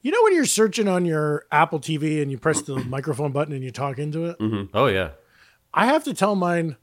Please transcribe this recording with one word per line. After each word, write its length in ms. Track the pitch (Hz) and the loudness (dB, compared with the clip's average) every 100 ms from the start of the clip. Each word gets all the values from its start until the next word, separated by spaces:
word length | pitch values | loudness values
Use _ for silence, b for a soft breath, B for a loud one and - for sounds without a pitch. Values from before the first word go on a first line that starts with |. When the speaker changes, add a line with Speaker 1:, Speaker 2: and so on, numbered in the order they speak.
Speaker 1:
you 100 | 247 | 0
know 100 | 415 | 4
when 100 | 440 359 | 4 4
you're 100 | 254 | 2
searching 420 | - 220 208 202 | 2 2 2 0
on 180 | 180 175 | 2 2
your 400 | 156 151 147 - | 0 0 -2 0
Apple 280 | 151 160 156 | 2 4 0
T 180 | 156 156 | -4 -2
V 240 | 156 151 | 0 0
and 80 | 139 | -2
you 60 | 131 | -2
press 240 | 156 147 | 0 -2
the 140 | 147 131 | -2 -6
<clears throat> 100 | 123 | -4
microphone 460 | 131 147 127 147 | -6 -4 -4 -2
button 220 | 135 151 | -2 -4
and 100 | 139 | -4
you 80 | 131 | -8
talk 280 | 117 139 127 | -6 -6 -4
into 260 | 151 156 170 | -6 -4 -6
it? 120 | 170 | -4
Speaker 2:
Mm-hmm. 360 | 110 107 98 104 | -4 -4 -4 0
Speaker 3:
Oh, 120 | 131 | 2
yeah. 240 | 95 85 - b b b b _ | 2 -2 -8 b b b b _
Speaker 1:
I 140 | 156 220 | 0 2
have 160 | 311 | 2
to 100 | 302 | -2
tell 220 | 185 196 196 | -2 0 0
mine 400 | 175 170 165 135 | 0 0 -2 -6